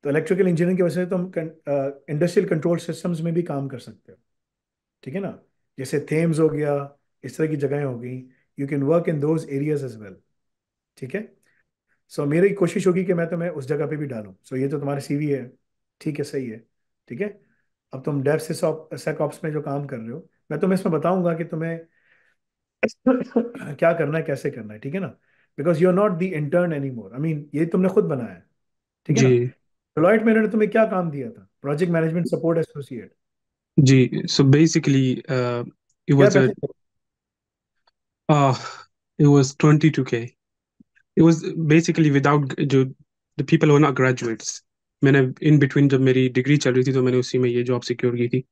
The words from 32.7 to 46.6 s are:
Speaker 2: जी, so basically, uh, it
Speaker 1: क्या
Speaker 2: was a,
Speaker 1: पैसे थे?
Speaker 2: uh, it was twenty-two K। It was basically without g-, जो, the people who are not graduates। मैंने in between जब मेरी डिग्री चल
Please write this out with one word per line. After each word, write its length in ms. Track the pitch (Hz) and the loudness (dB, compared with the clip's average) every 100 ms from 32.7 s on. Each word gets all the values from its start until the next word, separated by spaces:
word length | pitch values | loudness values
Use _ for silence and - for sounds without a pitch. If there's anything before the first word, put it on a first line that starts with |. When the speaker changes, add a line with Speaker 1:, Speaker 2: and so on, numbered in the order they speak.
| 143 135 120 95 _ _ _ _ _ _ - | -10 -14 -14 -16 _ _ _ _ _ _ 4
Speaker 2:
जी, 320 | 131 135 123 - - | 6 6 4 0 -4
so 180 | - | 2
basically, 760 | 139 147 160 165 147 135 131 123 | 6 6 6 2 0 0 0 -2
uh, 460 | - 127 123 120 - _ _ _ - | -4 -4 -2 -4 -8 _ _ _ 0
it 60 | 139 | 4
Speaker 1:
क्या 0 | |
Speaker 2:
was 200 | 202 190 | 6 6
a, 40 | |
Speaker 1:
पैसे 80 | - | 2
थे? 180 | - - - _ _ _ _ _ _ _ _ _ _ _ _ _ _ - | 0 -10 -12 _ _ _ _ _ _ _ _ _ _ _ _ _ _ 0
Speaker 2:
uh, 220 | 151 139 123 - - - _ _ - | 4 4 2 -6 -18 -20 _ _ 2
it 80 | 147 | 6
was 300 | 143 135 - | 6 4 2
twenty-two 400 | 156 151 156 147 | 4 6 4 0
K। 220 | 127 120 120 _ _ _ _ _ _ _ _ - | -4 -4 -6 _ _ _ _ _ _ _ _ 4
It 80 | |
was 200 | 165 160 185 165 156 | 6 6 -2 -4 4
basically 420 | 160 165 165 151 | 4 4 2 4
without 380 | 139 143 147 135 | 4 4 2 0
g-, 160 | - | -4
जो, 200 | 139 135 131 - _ _ _ - | 0 2 0 -6 _ _ _ -8
the 40 | |
people 240 | 135 160 156 | 0 2 6
who 80 | 143 | 6
are 80 | |
not 160 | 151 127 | 4 2
graduates। 640 | 127 127 120 110 - - _ _ _ _ | 0 0 -4 -6 -10 -14 _ _ _ _
मैंने 160 | 139 139 | 4 4
in 380 | 131 - 151 151 | 2 0 4 4
between 260 | 135 143 143 | 4 4 4
जब 120 | 135 | 4
मेरी 280 | 131 131 131 | 4 4 2
डिग्री 280 | 123 123 | 0 2
चल 180 | 147 | 2